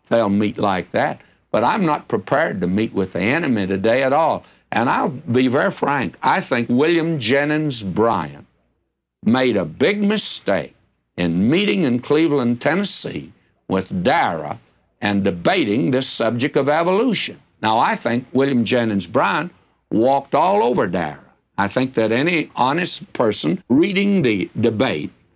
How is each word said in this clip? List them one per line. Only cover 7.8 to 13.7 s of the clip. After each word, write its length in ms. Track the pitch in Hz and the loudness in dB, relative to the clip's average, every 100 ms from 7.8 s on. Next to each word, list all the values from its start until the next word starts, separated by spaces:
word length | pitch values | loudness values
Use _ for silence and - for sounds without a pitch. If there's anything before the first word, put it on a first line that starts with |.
Bryan 640 | 98 85 113 104 73 71 - _ _ _ _ _ _ _ | -4 0 2 0 -4 -12 -20 _ _ _ _ _ _ _
made 320 | - 127 131 101 | 0 2 2 0
a 80 | |
big 360 | 78 82 147 208 | -2 0 0 2
mistake 760 | 202 214 - - - 131 - _ _ _ _ - | 0 0 -4 -6 -2 -2 -4 _ _ _ _ -4
in 340 | 87 85 107 | -2 2 2
meeting 320 | 165 208 202 | 2 2 0
in 180 | 147 120 | 0 0
Cleveland, 600 | - 151 165 143 120 120 | 0 2 2 2 0 0
Tennessee 720 | 143 170 202 - - 80 76 - _ _ | 0 0 -2 -6 -6 -10 -12 -20 _ _
with 360 | - | -4